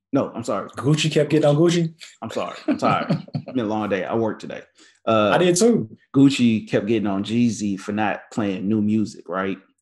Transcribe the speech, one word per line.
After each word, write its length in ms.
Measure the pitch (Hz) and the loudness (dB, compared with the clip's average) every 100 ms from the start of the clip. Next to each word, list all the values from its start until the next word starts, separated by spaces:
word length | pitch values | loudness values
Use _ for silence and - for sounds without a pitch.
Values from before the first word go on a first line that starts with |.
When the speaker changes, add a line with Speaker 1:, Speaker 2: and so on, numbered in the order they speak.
| _ | _
Speaker 1:
No, 180 | 139 104 | -2 -2
I'm 100 | - | -6
sorry. 240 | 120 101 85 | -6 -6 -6
Speaker 2:
Gucci 400 | - 127 156 156 | -4 0 0 0
kept 200 | 156 147 | 0 2
getting 180 | 156 147 | 2 4
on 80 | 147 | 4
Gucci? 380 | 175 170 165 - - _ | 4 2 -2 -6 -20 _
Speaker 1:
I'm 80 | 113 | -10
sorry. 260 | - 90 - - | -8 -8 -6 -4
I'm 120 | - | 0
tired. 320 | 120 95 - | 0 0 -2
Speaker 2:
<laughs> 240 | - - | -4 -4
Speaker 1:
It's 220 | - - 127 | -10 -6 -4
been 80 | |
a 40 | 104 | -2
long 200 | 107 104 | -2 -2
day. 160 | 95 | -2
I 100 | 71 | -2
worked 260 | 113 110 - | -2 -2 -4
today. 200 | - - - _ - _ | -10 -14 -16 _ -20 _
Uh, 280 | - 110 104 | 0 2 4
Speaker 2:
I 40 | 156 | 4
did 180 | 180 175 | 2 4
too. 400 | 233 220 110 - _ | 4 2 -2 -12 _
Speaker 1:
Gucci 540 | 139 139 135 120 110 110 | 4 4 6 2 2 0
kept 180 | 117 101 | -2 0
getting 220 | 113 104 | 0 0
on 160 | 95 | -2
Jeezy 540 | 104 117 120 98 104 95 | -2 0 0 0 -4 -4
for 100 | - | -4
not 300 | 104 104 - - | -2 -2 -4 -6
playing 360 | - 104 92 92 | -4 -4 -2 0
new 120 | 110 | 0
music, 480 | 104 107 104 - - | 2 0 -2 -8 -8
right? 300 | 90 95 95 _ _ | -4 -4 -6 _ _